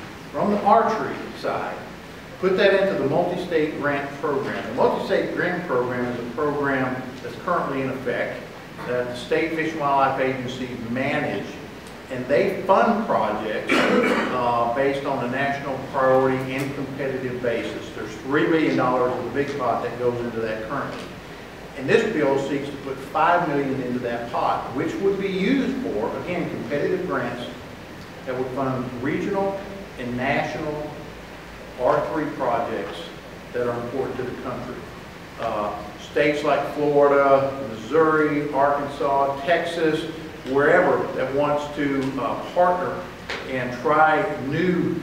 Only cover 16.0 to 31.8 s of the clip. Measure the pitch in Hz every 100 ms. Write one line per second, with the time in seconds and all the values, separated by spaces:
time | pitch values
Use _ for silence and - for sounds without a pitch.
16 | 131 131 131 131 131 131 135 143 131 135
17 | 135 127 127 123 123 110 107 107 - 117
18 | 107 - 131 147 165 160 143 131 123 127
19 | - - - 135 139 139 123 - 123 117
20 | 123 120 117 113 110 110 - 139 120 -
21 | - - - - - - - - 131 220
22 | - 160 139 135 139 139 - - 135 131
23 | - 160 170 175 151 143 131 127 123 123
24 | 120 120 - 170 - - - - - -
25 | 196 196 196 185 202 277 233 - - 202
26 | 233 - - 175 156 - - 143 180 185
27 | - 135 123 - - - - - - -
28 | - - - 127 127 131 135 127 123 120
29 | 135 175 190 196 196 196 - - - -
30 | 120 123 135 147 - - 156 147 151 -
31 | - - - - - - - -